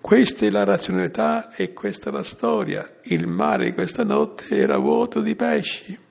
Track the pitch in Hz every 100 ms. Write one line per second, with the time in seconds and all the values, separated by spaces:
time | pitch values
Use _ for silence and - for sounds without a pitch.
0 | - 208 113 - 107 101 101 95 - 92
1 | 87 - 110 113 - - 92 - 208 190
2 | - 69 - - 233 226 165 - - -
3 | - 82 120 175 - - - - - -
4 | 220 - - - - 220 - 208 - 233
5 | 240 226 214 220 240 226 - - - 190
6 | _